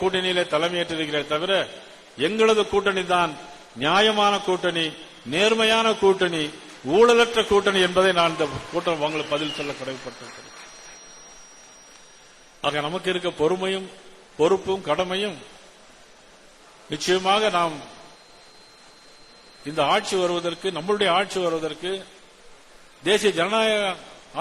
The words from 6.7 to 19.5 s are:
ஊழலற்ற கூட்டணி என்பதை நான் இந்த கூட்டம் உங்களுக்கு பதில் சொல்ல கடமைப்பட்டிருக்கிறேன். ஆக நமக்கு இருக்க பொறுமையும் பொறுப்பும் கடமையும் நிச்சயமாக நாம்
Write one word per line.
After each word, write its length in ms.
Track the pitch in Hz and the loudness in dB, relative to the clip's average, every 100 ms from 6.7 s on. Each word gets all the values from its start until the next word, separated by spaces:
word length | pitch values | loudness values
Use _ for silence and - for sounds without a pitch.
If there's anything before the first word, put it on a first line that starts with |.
| - 127 175 | -12 0 6
ஊழலற்ற 480 | 233 233 233 220 214 | 6 6 4 2 2
கூட்டணி 300 | 202 196 196 180 | 2 4 2 2
என்பதை 260 | 180 190 175 | 4 4 4
நான் 120 | 170 160 | 2 2
இந்த 120 | 151 135 - | -4 -4 -6
கூட்டம் 320 | 165 170 156 151 | -4 -2 -2 -2
உங்களுக்கு 260 | 156 147 147 | -4 -4 -4
பதில் 220 | 151 143 | -4 -6
சொல்ல 160 | 143 131 | -8 -8
கடமைப்பட்டிருக்கிறேன். 760 | 131 131 127 117 120 - - - - - - - - - - - - - - - - - - - - - - - 143 | -10 -10 -12 -16 -18 -18 -20 -20 -20 -20 -20 -20 -20 -20 -20 -20 -20 -20 -20 -20 -20 -20 -20 -20 -20 -20 -20 -6 -4
ஆக 140 | 147 147 | -2 -4
நமக்கு 240 | 180 185 180 | -4 -2 -2
இருக்க 140 | 175 - | -4 0
பொறுமையும் 460 | 151 185 190 190 190 - - - - - | 0 0 -2 -4 -8 -16 -20 -20 -18 0
பொறுப்பும் 480 | 156 190 196 190 143 | 2 4 0 -4 -2
கடமையும் 480 | 151 180 185 208 151 110 - - - - - - - - - - - - - - | -2 -2 -4 -6 -8 -16 -20 -20 -20 -20 -20 -20 -20 -20 -20 -20 -20 -20 -20 -12
நிச்சயமாக 580 | 151 - 185 185 202 214 180 | -6 0 0 2 2 2 2
நாம் 140 | 170 151 131 - - - - - - - - - - - - - - - - | 0 -4 -12 -20 -20 -20 -20 -20 -20 -20 -20 -20 -20 -20 -20 -20 -20 -20 -20